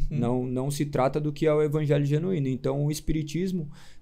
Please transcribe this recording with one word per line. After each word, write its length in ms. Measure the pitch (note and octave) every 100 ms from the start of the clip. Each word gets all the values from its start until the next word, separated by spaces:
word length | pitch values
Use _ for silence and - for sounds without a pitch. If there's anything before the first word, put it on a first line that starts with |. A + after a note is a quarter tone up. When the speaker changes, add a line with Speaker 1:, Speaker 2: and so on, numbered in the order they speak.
| -
Speaker 1:
Uhum. 60 | D3
Speaker 2:
Não, 260 | A#2 B2+ B2+
não 260 | B2+ C3+
se 140 | C#3+ D3
trata 340 | C#3+ C3 D3+
do 140 | D3+
que 140 | C#3+ D#3
é 60 |
o 100 | D3+
evangelho 420 | D3+ D3+ D3 D3 C#3+
genuíno. 420 | D3 F3+ F3+ C3+
Então, 380 | B2+ C3 C#3 D3
o 60 |
espiritismo, 800 | D3 - D#3+ D3+ D#3+ F#3+ F3+ D#3 - - -